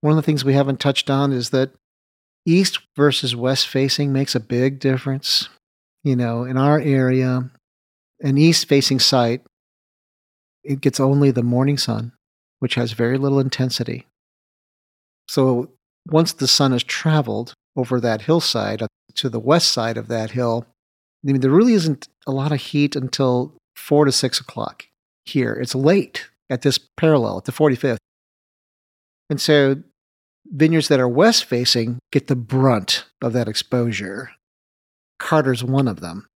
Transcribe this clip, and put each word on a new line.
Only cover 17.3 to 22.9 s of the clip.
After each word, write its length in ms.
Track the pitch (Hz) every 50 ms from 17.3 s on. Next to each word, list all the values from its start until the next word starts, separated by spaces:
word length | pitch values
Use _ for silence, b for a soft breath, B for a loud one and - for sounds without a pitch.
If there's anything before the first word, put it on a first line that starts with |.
| 104 107 120 123 - _ _ _ _
over 240 | 139 127 117 127 123
that 220 | 117 120 113 107 98
hillside, 580 | - 160 170 156 - - 120 104 104 104 104
uh, 60 | 110 104 _ _ _ _ _
to 140 | - - 131
the 100 | 113 113
west 320 | 107 127 156 170 - -
side 240 | - 131 113 113 113
of 120 | 113 110 110
that 240 | 117 113 110 110
hill, 340 | 110 127 123 120 113 120 123 _ _ _ _ _ _ _ _ _ _ _ -
I 80 | 139
mean, 100 | 139 135
there 100 | 127 131
really 240 | 139 175 226 247 226
isn't 320 | 202 165 160 143 127 - _ _ _ _
a 60 | -
lot 200 | 135 135 135 151
of 80 | 151 135
heat 360 | - - - 147 147 143